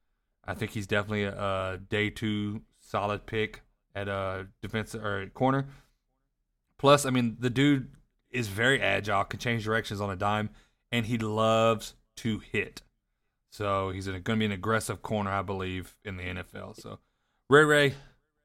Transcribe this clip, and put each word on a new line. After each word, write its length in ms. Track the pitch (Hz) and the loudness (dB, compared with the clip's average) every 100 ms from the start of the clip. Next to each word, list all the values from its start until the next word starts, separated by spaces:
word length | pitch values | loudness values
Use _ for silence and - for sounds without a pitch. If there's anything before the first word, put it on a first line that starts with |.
| _ _ _ _ | _ _ _ _
I 100 | - | -10
think 160 | 90 110 | -6 -6
he's 160 | 117 95 | -6 -2
definitely 380 | 104 98 107 | 0 0 -2
a, 80 | 101 98 | -2 -2
a 420 | 101 95 95 92 | -2 -2 -4 -6
day 320 | 98 104 104 | -4 -2 -2
two 520 | - 110 104 104 110 - _ | -2 -2 -2 -4 -6 -12 _
solid 480 | - 107 101 104 - | -6 -2 -2 -2 -4
pick 360 | 113 110 - _ _ _ 98 | -4 -4 -6 _ _ _ -8
at 100 | 101 | -4
a 400 | 98 95 95 95 _ | -4 -4 -6 -10 _
defensive 420 | 98 110 104 113 | -6 -6 -6 -6
or 220 | 107 98 95 | -6 -6 -6
corner. 360 | - 131 135 139 - _ _ _ _ _ _ _ _ _ - | -2 0 0 -2 -12 _ _ _ _ _ _ _ _ _ 2
Plus, 260 | 135 143 | 6 6
I 60 | 139 | 6
mean, 260 | 127 120 113 | 2 0 0
the 100 | 123 | -2
dude 380 | 120 143 139 123 - _ _ _ | 4 4 4 0 -14 _ _ _
is 160 | 123 107 | -6 -4
very 340 | 98 120 135 | 2 2 4
agile, 440 | 98 98 104 98 | 2 0 0 0
can 160 | 104 104 | -2 -4
change 240 | 123 117 | -4 -2
directions 360 | 107 110 107 101 | -2 -2 -2 -4
on 100 | 101 | -4
a 60 | 92 | -2
dime, 340 | 101 107 107 - _ _ _ | -2 0 -4 -10 _ _ _
and 140 | 120 113 | -2 0
he 120 | 120 | -2
loves 760 | 110 107 110 113 113 107 - - _ - | 0 2 4 6 4 2 -4 -16 _ -8
to 200 | 117 101 | -4 -4
hit. 440 | - 107 92 - - _ _ _ _ _ _ | -4 -6 -6 -10 -20 _ _ _ _ _ _
So 400 | - 101 98 95 | -6 -2 0 -2
he's 180 | 95 95 | -4 -6
an, 120 | 92 | -6
gonna 180 | 90 110 | -2 0
be 60 | 107 | 0
an 40 | |
aggressive 500 | 95 104 110 - 101 | -2 -2 -2 -2 -6
corner, 300 | - 107 98 | -4 -2 -2
I 120 | 98 | -2
believe, 540 | 95 95 92 92 87 - | -2 -4 -4 -6 -10 -14
in 120 | 107 92 | -12 -10
the 80 | |
N 140 | 90 90 | -8 -8
F 180 | 85 98 | -10 -14
L. 180 | 92 | -14
So, 240 | - 110 101 _ _ _ _ - | -14 -16 -16 _ _ _ _ 6
Ray 140 | 143 | 8
Ray, 320 | 151 147 143 139 - _ _ _ | 8 6 4 0 -12 _ _ _